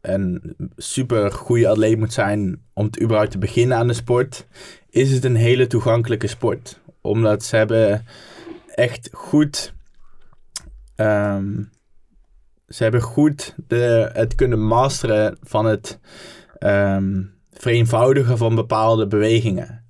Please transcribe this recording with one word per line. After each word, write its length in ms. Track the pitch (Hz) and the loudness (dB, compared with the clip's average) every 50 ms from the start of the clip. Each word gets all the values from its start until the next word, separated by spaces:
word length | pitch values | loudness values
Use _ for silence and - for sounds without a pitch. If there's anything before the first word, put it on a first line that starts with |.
een 560 | _ 90 92 98 98 92 90 85 - - 82 _ - - - | _ -4 -4 -2 -2 -2 -4 -6 -8 -12 -14 _ -14 -14 -14
super 560 | - - - - - 131 120 123 113 104 101 98 | -14 -12 -8 -4 -4 -4 -2 0 0 0 0 -4
goede 360 | - - - 120 120 117 98 | -6 -4 -2 2 2 4 4
atleet 300 | 107 104 110 110 113 110 | 4 2 4 2 2 2
moet 140 | 110 107 - | 0 -4 -2
zijn 500 | - 107 98 104 104 104 92 90 - - _ _ | -2 -2 0 0 -2 -2 -4 -6 -8 -12 _ _
om 160 | - 104 107 | -4 -4 -4
te, 100 | 110 - - | -2 -2 -2
überhaupt 280 | 113 113 107 107 104 | 0 2 2 0 0
te 80 | - 95 | -2 -4
beginnen 380 | 92 101 - 120 120 127 127 | -6 -2 0 0 2 2 2
aan 100 | 113 120 | 0 0
de 60 | 120 120 | 0 -2
sport, 520 | 117 - - 120 123 127 143 - - - _ _ - - - - - _ _ | -4 -2 0 0 0 0 -2 -4 -18 -20 _ _ -20 -20 -20 -20 -20 _ _
is 220 | _ 123 131 135 135 | _ 0 2 2 2
het 120 | 127 127 | 0 0
een 120 | 131 120 | 0 2
hele 300 | 113 113 120 127 127 131 | 2 4 4 4 4 2
toegankelijke 600 | 117 120 117 110 120 113 117 117 - 117 104 - | 2 2 0 2 2 2 2 2 0 -2 -2 -4
sport. 540 | 104 - - - 113 87 - - - - _ _ - - _ | -6 -6 -4 -4 -4 -4 -4 -8 -18 -20 _ _ -20 -20 _
Omdat 440 | _ - 104 113 113 110 - 127 - | _ -4 0 2 2 2 2 0 -2
ze 120 | - - | -2 0
hebben 480 | 113 110 110 113 113 113 104 104 113 117 - - - - - - - - - - - _ - - | 0 0 2 2 2 4 4 2 0 -4 -10 -20 -20 -20 -20 -20 -20 -20 -20 -20 -20 _ -12 -2
echt 340 | - 120 120 - - - - - | -2 -2 -2 -2 -8 -16 -18 -18
goed, 640 | - - - - 147 151 147 147 - - - - - - - _ - - - - - - - - - - - _ - - - - - - - - | -18 -12 0 2 2 2 2 -2 -8 -10 -10 -14 -18 -20 -20 _ -20 -20 -20 -20 -20 -20 -20 -20 -20 -20 -20 _ -18 -18 -18 -20 -20 -20 -20 -6
ehm, 680 | - 107 107 107 104 104 104 101 98 98 98 101 113 104 - _ _ _ _ _ - - _ _ _ _ _ _ - _ _ _ _ _ _ | -2 0 0 2 0 0 0 -2 -4 -4 -4 -6 -6 -8 -10 _ _ _ _ _ -20 -20 _ _ _ _ _ _ -20 _ _ _ _ _ _
ze 140 | - - 117 | -8 -2 -2
hebben 180 | 113 113 120 117 | 0 2 0 -2
goed 520 | - - - 147 151 147 147 - - - - - | -2 0 2 2 2 2 -2 -10 -14 -14 -16 -8
de, 440 | - 117 117 120 120 117 113 110 - - | -4 -2 0 2 2 2 2 2 0 0
het 220 | - 113 113 - | -2 -2 0 2
kunnen 260 | - 135 127 117 110 107 | 0 2 2 2 0 0
masteren 680 | 107 113 117 127 139 135 - - 117 110 107 107 107 - - - | 2 2 2 2 0 -2 -4 -2 0 0 2 0 0 -4 -8 -18
van 240 | - - 110 107 | -4 -2 0 0
het, 320 | 113 107 104 - - - - _ _ - - - - - - - _ _ - | 2 0 -2 -4 -12 -16 -16 _ _ -20 -20 -20 -20 -20 -20 -20 _ _ -4
ehm, 640 | - 101 101 101 101 98 98 98 98 95 98 95 95 98 - _ _ _ _ | -2 0 2 2 2 2 0 0 0 -2 -2 -4 -6 -6 -12 _ _ _ _
vereenvoudigen 840 | - - 123 117 117 117 117 120 113 120 131 139 143 131 117 127 113 | -8 -2 0 2 2 2 2 4 2 4 4 4 4 4 2 2 2
van 160 | 117 113 113 | 2 0 0
bepaalde 520 | 113 107 - 117 110 110 113 113 110 110 | 0 0 0 0 0 2 2 2 2 2
bewegingen. 800 | 98 104 104 104 113 113 117 117 113 95 90 - - - - - _ | 0 2 2 2 4 2 2 2 0 -2 -4 -6 -10 -14 -20 -20 _